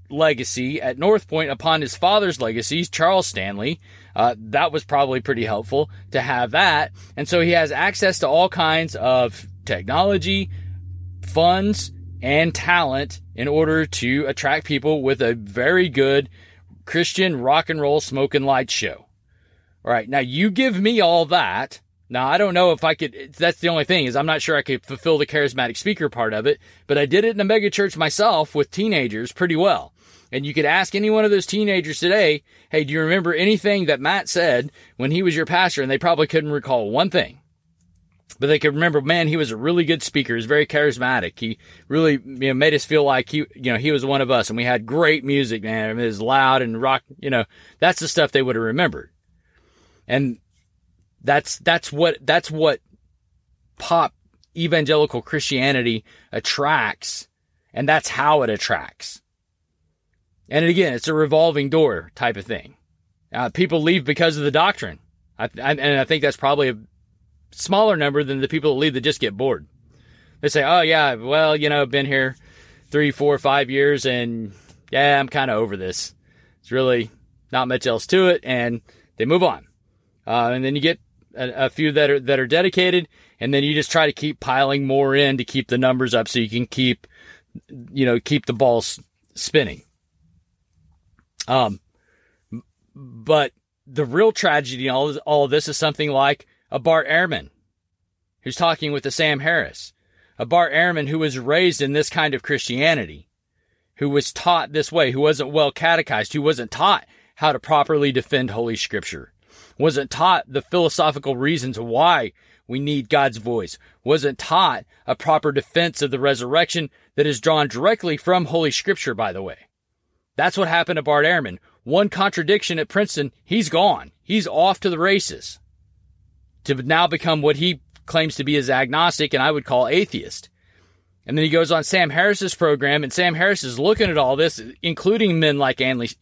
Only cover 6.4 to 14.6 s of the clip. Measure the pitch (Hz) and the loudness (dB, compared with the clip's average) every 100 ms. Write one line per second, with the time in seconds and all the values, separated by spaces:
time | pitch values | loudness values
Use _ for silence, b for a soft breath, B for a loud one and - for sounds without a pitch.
6.4 | 120 147 190 151 151 B B - - 175 | 0 2 2 2 -2 B B -10 -2 0
7.4 | 170 170 156 139 185 - 190 - 139 160 | 2 2 2 0 -2 0 0 0 2 4
8.4 | 185 175 160 160 160 - 123 127 120 - | 2 2 0 0 -2 -2 2 2 2 -4
9.4 | - - - 95 98 151 196 190 170 196 | -18 -12 -6 -6 -2 0 2 0 0 -2
10.4 | 190 B B B B - - - - - | -4 B B B B -14 -14 -14 -4 2
11.4 | 175 185 202 202 - - - - 123 147 | 4 4 0 -2 -6 -14 -16 -8 0 2
12.4 | 165 - 170 175 147 135 143 - - - | 2 0 2 2 2 -2 -6 -10 -16 -8
13.4 | 135 151 160 160 151 - 120 139 135 131 | -2 2 2 0 -2 -4 -2 -2 -2 -2
14.4 | 139 151 | -2 -2